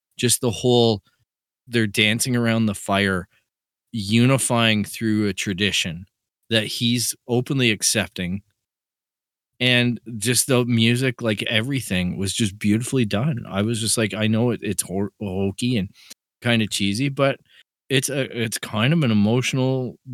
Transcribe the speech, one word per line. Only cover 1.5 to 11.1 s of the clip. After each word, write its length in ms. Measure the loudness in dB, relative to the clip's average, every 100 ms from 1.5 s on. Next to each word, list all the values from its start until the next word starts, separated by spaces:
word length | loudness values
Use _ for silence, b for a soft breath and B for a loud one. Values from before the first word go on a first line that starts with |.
| _ -4
they're 200 | -2 0
dancing 480 | 2 2 2 -2 0
around 300 | 0 2 0
the 100 | -2
fire, 520 | -2 0 2 -2 -6 _ _ _ _ _ _
unifying 920 | -8 0 4 4 2 2 2 2 2
through 440 | -2 -4 -2 0 0
a 60 |
tradition 720 | -2 -4 -2 0 0 -4 -8 -14 _ _ _ -2
that 160 | -2 -2
he's 500 | -2 0 0 -2 -6 -2
openly 440 | -2 0 2 2
accepting. 720 | 2 0 0 -2 -4 -6 -6 _ _ _ _ _ _ _ _ _ _ _ -2
And 400 | 2 4 2 -2 -8 -6
just 300 | -2 0 2
the 180 | 2 4
music, 560 | 4 4 4 0